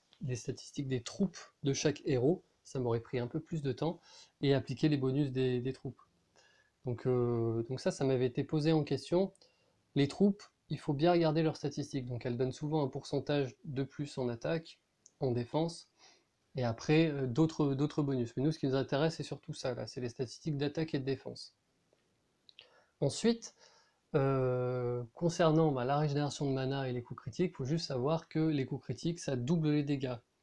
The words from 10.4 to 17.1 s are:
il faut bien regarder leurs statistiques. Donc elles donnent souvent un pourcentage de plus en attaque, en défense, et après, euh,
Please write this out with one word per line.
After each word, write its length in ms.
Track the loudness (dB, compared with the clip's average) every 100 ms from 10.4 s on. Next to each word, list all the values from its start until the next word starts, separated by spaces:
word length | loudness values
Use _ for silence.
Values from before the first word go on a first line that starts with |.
| -8 _ _
il 80 | -6
faut 160 | -2
bien 200 | 2 4
regarder 280 | 6 4 4
leurs 160 | 2 0
statistiques. 480 | -4 -4 -4 -6 -4
Donc 220 | -6 -4
elles 100 | 0
donnent 140 | -2
souvent 320 | -2 -2 0
un 60 | 0
pourcentage 640 | -4 -4 -4 0 0 0 -4 -8
de 160 | -4
plus 380 | -4 -6 -8 -4
en 100 | -4
attaque, 500 | -2 -2 -4 -4 -20 _ _ -20 _
en 120 | -2
défense, 580 | 0 0 0 0 -4 -18 _ -20 _ _ _ _
et 100 | -2
après, 460 | -2 -2 4 4
euh, 160 | 4